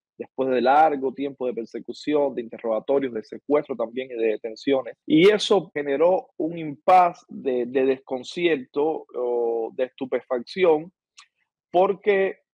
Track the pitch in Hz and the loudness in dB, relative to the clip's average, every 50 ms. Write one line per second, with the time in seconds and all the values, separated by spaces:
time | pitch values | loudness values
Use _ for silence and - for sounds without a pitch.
0 | _ _ _ - 117 - _ - 131 135 131 123 117 127 135 151 160 160 147 135 | _ _ _ -14 -14 -10 _ -4 -2 0 0 2 2 4 4 6 4 4 2 0
1 | 131 135 120 - 139 143 135 - 127 127 113 113 117 - - 120 - - 120 - | -4 -6 -6 -6 -8 -8 -6 -6 -6 -6 -6 -6 -10 -10 -12 -12 -12 -12 -16 -10
2 | - - 147 147 143 139 123 123 117 113 - 113 - 113 110 110 107 - 139 143 | -4 -2 0 0 0 0 -2 -6 -10 -10 -14 -10 -4 -4 -4 -2 -2 0 0 0
3 | 135 127 117 110 107 - - 107 - - 143 151 151 - 135 117 117 113 117 127 | 0 -2 -6 -8 -10 -10 -14 -14 -2 0 0 0 0 -2 -6 -6 -6 -6 -6 -8
4 | 131 135 127 113 113 113 107 104 - 113 110 - - 139 139 131 123 117 - - | -10 -8 -6 -2 0 0 0 -2 -6 -12 -12 -6 -2 0 0 0 -2 -6 -12 -14
5 | _ - 151 156 175 202 214 208 - - 220 190 156 180 _ 147 143 143 139 139 | _ 2 4 6 6 6 6 4 2 2 2 2 2 -2 _ -6 -4 -2 0 2
6 | 160 175 185 175 - - _ - 156 160 170 170 160 151 139 - _ - 185 185 | 4 2 2 2 -2 -8 _ -6 -6 -6 -6 -8 -8 -10 -10 -4 _ 6 6 6
7 | 180 175 170 - _ _ - - 123 135 127 123 120 120 127 135 131 135 131 131 | 6 4 0 -4 _ _ -18 -6 -4 -2 -2 -2 -2 0 0 2 2 2 0 -2
8 | - - 135 127 123 - - 175 175 170 160 139 127 - _ 143 147 160 156 143 | -4 -8 -8 -8 -8 -10 -6 -2 0 0 0 0 -4 -6 _ -2 -2 -2 -2 -6
9 | 143 - 127 123 123 123 120 120 117 117 117 117 113 113 - - 127 123 - - | -10 -10 -8 -6 -4 -2 -2 0 -2 -2 -2 -4 -4 -6 -4 -6 -6 -6 -6 -10
10 | 139 127 - 123 - _ 131 123 120 - - 190 180 170 156 151 160 180 - _ | -6 -6 -4 -6 -4 _ -6 -6 -6 -8 -2 2 2 4 4 2 0 -8 -16 _
11 | _ _ _ - - _ _ _ _ _ _ _ _ _ - 175 185 196 196 185 | _ _ _ -20 -20 _ _ _ _ _ _ _ _ _ 2 2 2 2 0 0
12 | - 208 202 190 190 190 - - _ _ | 0 2 2 2 2 0 -2 -8 _ _